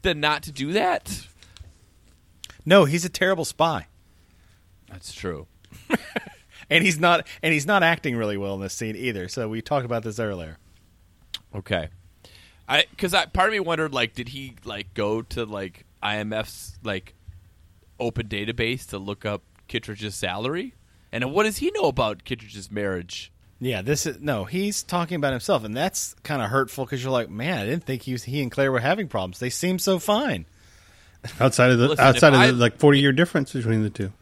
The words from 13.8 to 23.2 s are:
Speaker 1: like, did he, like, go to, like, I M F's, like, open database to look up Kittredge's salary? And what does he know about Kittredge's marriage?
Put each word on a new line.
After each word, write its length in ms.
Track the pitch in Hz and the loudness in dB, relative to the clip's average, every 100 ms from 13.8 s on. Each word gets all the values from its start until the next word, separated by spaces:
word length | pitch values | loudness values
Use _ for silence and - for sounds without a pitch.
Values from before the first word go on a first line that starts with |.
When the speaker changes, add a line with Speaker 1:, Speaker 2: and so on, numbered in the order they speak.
| 160 | -2
Speaker 1:
like, 220 | 131 117 | -2 -4
did 160 | - 120 | -4 -10
he, 240 | 135 131 120 | -12 -14 -16
like, 300 | 120 104 101 | -12 -12 -10
go 260 | - 104 110 | -4 -2 -2
to, 240 | 113 - | -4 -8
like, 400 | 110 104 95 - - _ | -6 -8 -10 -14 -20 _
I 140 | 104 107 | -4 -4
M 160 | 107 | -4
F's, 460 | 107 107 - - - | -4 -6 -10 -18 -12
like, 300 | 113 95 - _ - - - _ _ _ _ _ | -8 -8 -8 _ -20 -20 -20 _ _ _ _ _
open 280 | 120 113 110 | -6 -4 -6
database 580 | 104 107 120 117 120 - | -6 -6 -4 -2 -4 -8
to 100 | 101 | -10
look 280 | 98 101 107 | -10 -8 -6
up 160 | 104 _ _ - | -6 _ _ -8
Kittredge's 460 | 117 - 104 107 | -8 -8 -10 -10
salary? 580 | 98 95 92 120 170 254 _ _ _ _ | -6 -6 -4 -6 -6 -8 _ _ _ _
And 180 | 117 127 | -6 -2
what 80 | 165 | 0
does 160 | 214 202 | 0 0
he 120 | 339 | -4
know 100 | 415 | 0
about 400 | 151 131 110 101 | 0 2 -2 -2
Kittredge's 460 | - 120 107 104 92 | -8 -10 -10 -18 -10
marriage? 600 | 104 101 92 87 - | -6 -4 -4 -8 -14